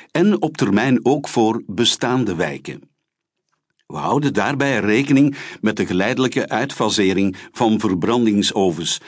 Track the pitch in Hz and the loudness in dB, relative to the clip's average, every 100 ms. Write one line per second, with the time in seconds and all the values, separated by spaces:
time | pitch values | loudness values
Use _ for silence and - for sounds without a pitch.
0 | - 156 202 196 156 151 101 101 131 120 | -4 0 2 2 -2 -2 0 2 2 2
1 | 120 143 143 123 110 113 - 98 117 - | 2 0 0 2 2 0 -4 -2 0 0
2 | 127 127 107 82 82 69 - 60 - _ | -2 0 -2 -2 -4 -6 -12 -16 -18 _
3 | _ _ _ _ _ _ _ _ - 143 | _ _ _ _ _ _ _ _ -14 -8
4 | 151 135 147 104 101 139 139 117 101 107 | -2 0 0 0 0 0 0 0 2 2
5 | 139 135 143 143 - - 107 107 98 92 | 4 4 4 0 -10 -4 -2 -2 -2 0
6 | 101 123 127 131 - 110 135 - 110 107 | 0 0 0 -2 -2 -4 -4 -2 -2 2
7 | 95 92 98 92 - - 117 107 107 92 | 2 2 0 -4 -10 -2 0 2 0 0
8 | 101 123 113 104 98 - 95 82 82 - | 0 2 2 2 0 0 0 0 -4 -8